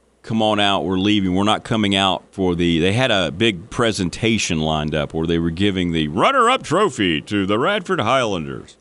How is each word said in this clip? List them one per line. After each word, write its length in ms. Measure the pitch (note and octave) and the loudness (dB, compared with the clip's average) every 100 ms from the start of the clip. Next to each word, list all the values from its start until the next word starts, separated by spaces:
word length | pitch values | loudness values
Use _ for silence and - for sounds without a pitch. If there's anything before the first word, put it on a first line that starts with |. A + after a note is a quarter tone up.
| _ _ | _ _
come 180 | - A2+ | -6 0
on 180 | A2 G#2 | 2 2
out. 240 | G2+ G2 | 2 0
We're 140 | D#2 F#2+ | 0 0
leaving. 380 | G2+ G#2+ F#2+ F2+ | 2 2 2 2
We're 80 | |
not 200 | G2+ F#2+ | 2 0
coming 320 | - A#2 G2+ G2 | -2 -2 0 2
out 280 | G2 F2+ - | 2 0 -6
for 240 | - F#2 F2 | -2 0 2
the," 240 | F2 E2 | 2 2
they 140 | F2+ | 2
had 180 | G#2+ C3 | 2 0
a 180 | G#2 E2 | 0 0
big 400 | D2+ A2+ F2+ G2 | 0 0 0 -6
presentation 920 | - A#2 G2+ F2+ - A2+ A2 - D#2+ | -2 0 0 -2 -2 0 0 0 -2
lined 340 | D#2 D#2 D2+ D2+ | 0 -2 -2 -2
up 180 | C#2+ | -2
where 140 | D#2+ E2 | -4 -2
they 100 | E2+ | 0
were 140 | E2+ | 0
giving 400 | E2 G2+ F#2+ F2 | 0 0 0 0
the 160 | E2 D#2 | 0 -2
runner-up 560 | E2 F#3+ C4+ A#3 B3+ | 0 0 2 2 0
trophy 580 | - D#3+ G#3 B2+ F#2+ D#2 | 0 0 0 0 0 0
to 240 | - G#2 F#2+ | -2 -2 0
the 140 | G#2+ | 0
Radford 400 | D#3 G#3+ F3 F3+ | 0 -2 -2 -2
Highlanders. 760 | G#2+ C3 A#2 F#2+ C#2+ B1 - - | 0 2 0 -2 -6 -10 -14 -20